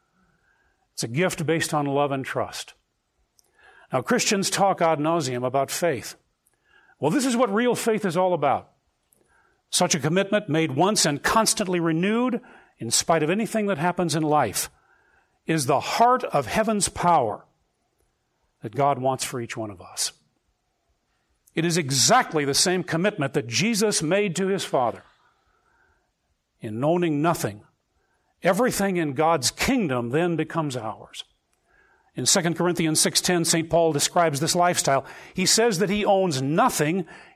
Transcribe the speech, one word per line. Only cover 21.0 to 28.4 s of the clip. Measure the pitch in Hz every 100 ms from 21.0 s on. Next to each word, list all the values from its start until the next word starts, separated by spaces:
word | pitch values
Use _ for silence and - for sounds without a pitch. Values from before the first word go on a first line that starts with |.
| _ _ _ _ _
It | 170
is | 170 170
exactly | 135 135 - 262 - 156
the | 143 139
same | 185 180
commitment | 165 165 202 208 135
that | 156 120
Jesus | 113 208 214 214 -
made | 151 190 208 160
to | 190
his | 196 -
Father. | 147 117 95 - _ _ _ _ _ _ _ _ _ _ _ _ _ _ _
In | 113 107
owning | 143 175 175 147
nothing, | 160 156 117 104 - _ _ _ _ _ _ _